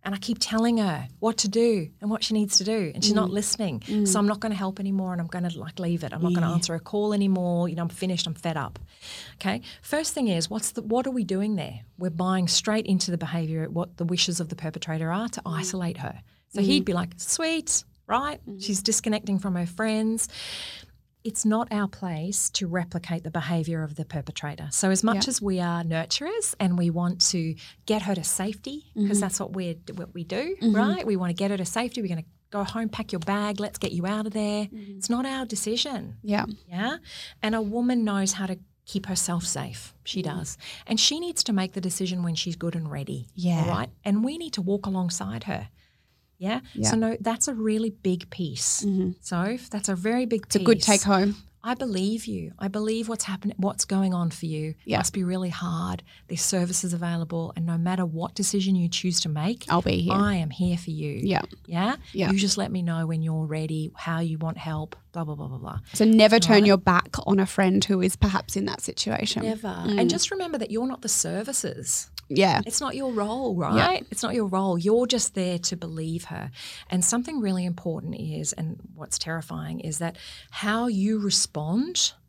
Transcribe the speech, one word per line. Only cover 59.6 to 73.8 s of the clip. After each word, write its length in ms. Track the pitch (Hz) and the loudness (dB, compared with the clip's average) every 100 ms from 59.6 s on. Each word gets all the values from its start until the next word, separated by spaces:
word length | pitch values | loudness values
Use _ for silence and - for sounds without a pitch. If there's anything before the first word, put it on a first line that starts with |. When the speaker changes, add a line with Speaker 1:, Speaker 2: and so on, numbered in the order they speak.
| - | 2
Speaker 2:
I'll 140 | 170 | 2
be 180 | - - | 4 2
here. 140 | 170 | 4
Speaker 1:
I 200 | 190 202 | 4 4
am 160 | 190 160 | 2 0
here 260 | - 175 170 | 0 2 2
for 140 | 175 | -2
you. 300 | 156 151 143 | -4 -4 -2
Speaker 2:
Yeah. 200 | 196 180 - - - | 2 2 0 -10 -6
Speaker 1:
Yeah? 260 | 170 202 285 - | 0 0 0 -4
Speaker 2:
Yeah. 200 | - 196 | -2 2
Speaker 1:
You 60 | 196 | 4
just 180 | 196 202 | 4 2
let 140 | 190 | 0
me 100 | 185 | 0
know 240 | 170 165 165 | 0 0 0
when 160 | 160 | 0
you're 240 | 160 160 156 | 0 0 -2
ready, 460 | 156 156 156 156 | -2 -2 -4 -4
how 240 | - - 165 | -6 -4 0
you 180 | 165 156 | 0 -2
want 200 | 160 160 | -4 -4
help, 380 | 165 156 156 - - | -4 -4 -6 -12 -12
blah, 100 | 170 | -8
blah, 140 | 156 147 | -6 -6
blah, 100 | 151 | -8
blah, 120 | 131 | -8
blah. 200 | - - - | -8 -8 -8
Speaker 2:
So 100 | - | 4
never 360 | 220 220 214 226 | 8 10 10 10
turn 220 | 175 214 | 10 10
Speaker 1:
Right? 40 | 208 | 10
Speaker 2:
your 100 | 196 | 8
back 360 | 185 175 - - | 6 4 2 -2
on 140 | - 202 | 4 4
a 80 | 190 | 4
friend 380 | - 190 196 | 4 4 4
who 160 | - 196 | 4 4
is 140 | 185 - | 2 4
perhaps 400 | 208 190 - 196 | 2 2 -2 -4
in 80 | |
that 160 | 196 - | -4 -4
situation. 640 | - - - - 214 - | -8 -4 -2 -2 -2 -2
Speaker 1:
Never. 240 | 226 220 220 | -2 -4 -6
Speaker 2:
Mm. 320 | 180 170 202 | -6 0 4
Speaker 1:
And 100 | - | 4
just 220 | - - | 4 0
remember 260 | 392 349 294 | -2 -4 -4
that 140 | 220 | -2
you're 160 | 214 254 | -2 -2
not 140 | 254 | -4
the 60 | 214 | -2
services. 1000 | - 165 180 220 269 - - - - - - - | 0 0 -2 -2 -2 -4 -6 -4 -4 -4 -14 -2
Speaker 2:
Yeah. 280 | 147 190 151 | 4 6 4
Speaker 1:
It's 160 | 208 - | 0 -2
not 140 | 285 262 | -4 -4
your 160 | 269 | -4
role, 420 | 226 208 240 254 180 | -2 -2 -2 -2 -2
Speaker 2:
Yeah. 160 | 156 - | 2 4